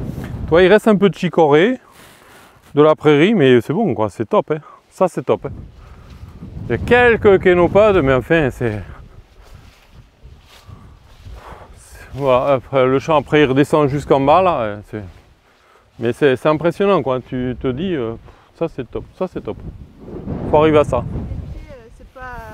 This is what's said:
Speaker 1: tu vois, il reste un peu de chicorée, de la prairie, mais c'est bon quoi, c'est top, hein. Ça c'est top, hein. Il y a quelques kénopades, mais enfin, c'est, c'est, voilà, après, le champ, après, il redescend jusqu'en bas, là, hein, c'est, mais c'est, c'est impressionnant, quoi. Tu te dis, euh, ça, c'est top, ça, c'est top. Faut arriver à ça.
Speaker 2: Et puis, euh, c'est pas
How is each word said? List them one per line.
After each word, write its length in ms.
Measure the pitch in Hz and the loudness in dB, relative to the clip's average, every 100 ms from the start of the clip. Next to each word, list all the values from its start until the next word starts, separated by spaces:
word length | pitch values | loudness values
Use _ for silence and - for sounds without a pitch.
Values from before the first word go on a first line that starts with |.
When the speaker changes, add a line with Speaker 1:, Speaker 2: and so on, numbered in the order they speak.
| - - - - - | -10 -12 -12 -12 -2
Speaker 1:
tu 40 | |
vois, 140 | 160 | 2
il 60 | 185 | 4
reste 180 | 208 - | 4 4
un 80 | 202 | 2
peu 140 | 196 | 2
de 60 | 151 | 0
chicorée, 640 | 180 - 156 147 202 262 _ - - - - - - _ _ | -4 2 4 4 2 -2 _ -20 -20 -20 -20 -20 -20 _ _
de 80 | 143 | 2
la 140 | 151 156 | 4 4
prairie, 400 | 147 147 175 226 | 2 4 4 4
mais 260 | 135 123 | 4 4
c'est 120 | - | 2
bon 200 | 151 220 | -2 -2
quoi, 160 | 101 107 | -2 -4
c'est 160 | - 113 | -6 -4
top, 240 | 208 - | -2 -2
hein. 80 | 156 - - _ | -6 -10 -20 _
Ça 180 | - 185 | -4 -4
c'est 140 | - | -2
top, 240 | 139 110 139 | -2 -2 -4
hein. 60 | - - - - - - - - - - - - | -14 -18 -20 -20 -20 -20 -20 -20 -20 -18 -14 -6
Il 20 | |
y 20 | |
a 40 | 117 | -6
quelques 600 | - 240 247 220 214 190 | 0 2 4 4 4 4
kénopades, 560 | 190 180 170 185 214 190 | 4 2 2 4 4 2
mais 100 | 135 | 2
enfin, 360 | 131 - 165 139 | 0 0 0 0
c'est, 300 | - 120 107 87 - - - - _ - - - _ _ - - _ - - _ - - - - - _ - - - - - - - | -2 -6 -6 -10 -18 -20 -20 -20 _ -20 -20 -20 _ _ -20 -20 _ -20 -20 _ -20 -20 -20 -20 -20 _ -20 -20 -20 -20 -20 -20 -20
c'est, 260 | - - - | -20 -20 -16
voilà, 420 | 127 139 127 139 135 | -4 0 2 2 -2
après, 300 | - 135 127 | 0 0 2
le 140 | 135 | 0
champ, 160 | 143 156 | 0 -2
après, 260 | 123 151 | 2 2
il 20 | 143 | 2
redescend 420 | 131 147 160 147 | 2 2 2 0
jusqu'en 320 | 143 - 139 | -2 0 0
bas, 220 | 139 165 | 4 4
là, 320 | 185 151 110 104 | 2 -2 -4 -8
hein, 60 | 104 | -12
c'est, 120 | 107 95 - _ _ _ _ _ _ _ - | -14 -14 -18 _ _ _ _ _ _ _ -8
mais 120 | 117 | -6
c'est, 240 | 120 147 127 | 0 0 2
c'est 140 | 156 | 0
impressionnant, 520 | 151 170 - 202 190 | 0 -2 -2 0 0
quoi. 200 | 135 127 | 0 -6
Tu 340 | - 131 127 123 | -6 -8 -6 -6
te 80 | 139 | -6
dis, 240 | 127 190 160 | -4 -4 -4
euh, 200 | 113 113 - - _ - | -6 -8 -16 -20 _ -8
ça, 120 | 165 | -8
c'est 220 | - 120 | -8 -12
top, 160 | 113 - - | -12 -12 -10
ça, 100 | 185 | -10
c'est 140 | 143 | -10
top. 160 | 120 98 - - - - - - - - - | -12 -12 -14 -18 -20 -20 -18 -16 -12 -10 -2
Faut 60 | 151 | 2
arriver 220 | 156 151 | 4 4
à 40 | |
ça. 220 | 143 127 - | 2 -2 -6
Speaker 2:
Et 520 | - - - - - | -8 -10 -10 -12 -16
puis, 100 | 302 | -18
euh, 20 | 269 226 - | -20 -20 -20
c'est 100 | - | -20
pas 300 | 269 254 247 - | -20 -18 -16 -18